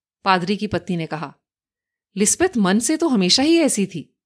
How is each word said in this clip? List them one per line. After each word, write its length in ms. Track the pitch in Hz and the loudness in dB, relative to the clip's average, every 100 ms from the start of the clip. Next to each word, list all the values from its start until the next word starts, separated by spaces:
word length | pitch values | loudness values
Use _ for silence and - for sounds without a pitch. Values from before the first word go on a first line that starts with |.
| _ _ | _ _
पादरी 320 | 196 185 175 208 | 0 0 0 -4
की 100 | 208 | -4
पत्नी 300 | 175 - 175 | -6 -4 -6
ने 100 | 160 | -4
कहा। 280 | 156 151 - _ _ _ _ _ _ _ 190 | -8 -10 -14 _ _ _ _ _ _ _ -2
"लिस्बेथ 400 | 208 - 339 233 | 0 2 0 0
मन 220 | 185 202 | 2 2
से 180 | 240 311 | 0 -2
तो 120 | 339 | 0
हमेशा 340 | 240 180 185 | 2 2 2
ही 160 | 285 330 | 4 4
ऐसी 280 | 285 - 190 | 2 0 -4
थी।" 300 | 165 - _ | -6 -16 _